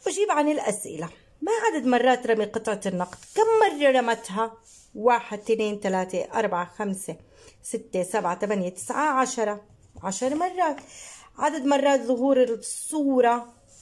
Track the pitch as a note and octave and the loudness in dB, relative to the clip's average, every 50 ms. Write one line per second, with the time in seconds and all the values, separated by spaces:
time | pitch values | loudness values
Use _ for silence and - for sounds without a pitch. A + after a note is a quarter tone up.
0 | - G4 D4 F4+ G#4 G#4 E4+ D4+ D4 D4 D4+ D4+ - A3 G3+ - - - - D3+ | -6 -4 -2 0 0 2 2 2 2 2 2 0 0 -4 -4 -4 -6 -10 -10 -10
1 | E3 E3 - - _ _ _ - D4 F4+ A4 A4+ A4 A4+ E4 D4+ A#3 B3+ B3 A#3+ | -10 -10 -12 -16 _ _ _ -6 -4 -2 0 0 0 0 0 0 0 2 2 4
2 | A#3+ B3+ B3+ B3 B3 A3+ A3+ A3 G#3+ G#3 - A3+ A3 A3+ G#3 G3 - G3 F#3 F3+ | 4 4 2 2 2 0 0 0 0 -2 -4 -4 -4 -4 -4 -4 -4 -4 -4 -4
3 | F3+ - - - - - - - A4 A4 A4+ A4 A4 G4 D#4 C#4+ C#4+ C#4 C4 B3+ | -4 -6 -8 -14 -20 -4 0 2 4 4 6 6 4 4 4 4 4 4 4 4
4 | A#3+ A#3 A3+ A3+ - - F#3 G#3+ A3+ A3+ A3+ - _ - - - - _ - - | 4 2 0 -2 -4 -6 -4 -4 -4 -4 -6 -12 _ -20 -20 -20 -20 _ -6 0
5 | G#3+ A#3+ A#3+ A#3 A#3 - G#3+ G3+ G#3 - A3+ A3 G#3+ G#3 G#3 G3+ G#3 G3 F#3+ F#3 | 2 4 4 2 0 -4 -10 -6 -2 0 0 0 0 -2 -2 -2 -2 -2 0 -2
6 | F#3 F#3 - F3+ - - - A3+ A3 G3 F3+ F3 F3+ E3+ - - G#3+ G3+ F#3+ F#3+ | -2 -2 -4 -4 -4 -2 -2 -2 0 0 0 -2 -4 -4 -6 -8 -6 -6 -6 -6
7 | - - E3 - - _ _ - - - - _ - - - D3 D3 - - F#3 | -8 -10 -12 -12 -14 _ _ -20 -20 -20 -20 _ -12 -8 -8 -8 -8 -6 -4 -4
8 | F3+ F3+ - A3 F3+ F3 F3+ F3+ - G3 G#3+ G3+ F3+ F3+ F#3 - - - B3+ - | -2 -2 -2 -2 -2 -2 -2 -2 -2 -2 -2 -2 -2 -4 -6 -8 -10 -6 -4 -2
9 | D4 D#4 C#4 C4 C4 B3+ - A#3+ A3 G#3 G#3 G#3 - - _ _ _ _ - - | 0 0 2 2 0 0 0 -2 -2 -2 -2 -6 -10 -18 _ _ _ _ -16 -10
10 | - F#3+ F#3+ - B3+ C4 D4 D#4 F4 F#4 F4+ F4+ F4 D#4 C#4+ D4 - - - - | -8 -8 -6 -4 -2 -2 -2 0 -2 -2 0 0 0 0 -2 -4 -10 -18 -20 -20
11 | - - - - - - _ - B3 D4+ D4 D#4+ B3+ C#4 C#4+ C#4 C#4 C#4+ C#4 C4 | -20 -20 -20 -20 -20 -20 _ -4 -2 -2 -2 0 0 2 2 2 4 4 2 2
12 | A3+ A#3 B3+ A#3 B3 C#4 C4+ C4 B3+ A3+ A3+ A3 - - - - - - D#4 D#4 | 2 0 0 2 2 4 4 4 4 2 2 -2 -6 -10 -10 -10 -8 -6 -2 0
13 | C#4+ C#4 C4+ B3+ B3 A#3 A#3 A#3+ A#3+ - - _ _ _ - - | 0 2 4 4 4 4 4 2 -2 -8 -18 _ _ _ -20 -20